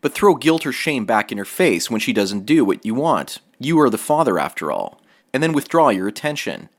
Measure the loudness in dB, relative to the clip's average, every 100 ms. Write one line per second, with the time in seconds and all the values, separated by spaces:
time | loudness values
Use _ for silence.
0 | -6 2 4 4 2 0 -2 -4 -4 -2
1 | 0 0 0 -6 -10 0 0 0 -2 -4
2 | -2 0 0 -4 2 2 4 0 -2 -2
3 | 0 -2 -4 -14 _ _ 0 4 4 2
4 | -2 2 2 2 -2 -4 -6 -6 -6 -12
5 | _ _ _ -2 0 0 0 4 4 2
6 | -2 -4 -6 -4 -8 -10 -14